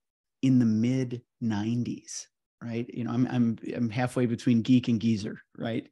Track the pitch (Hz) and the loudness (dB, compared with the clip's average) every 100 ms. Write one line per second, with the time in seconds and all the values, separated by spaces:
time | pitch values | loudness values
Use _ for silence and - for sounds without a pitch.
0 | _ _ _ - 135 127 113 107 117 131 | _ _ _ -2 2 4 4 2 2 0
1 | 123 123 _ - 117 104 107 120 110 - | -2 -6 _ -6 -4 -2 -2 -2 -2 -6
2 | - - - _ _ _ 117 117 120 - | -10 -16 -16 _ _ _ -8 -8 -6 -6
3 | 113 120 127 123 117 110 - - 117 107 | -4 0 0 2 0 0 -6 -4 -4 -2
4 | 123 - 123 117 - 113 110 127 123 113 | -2 0 0 0 2 2 6 4 4 0
5 | 113 107 101 - - - 117 113 - | 2 0 -2 -10 -18 -10 -6 -6 -8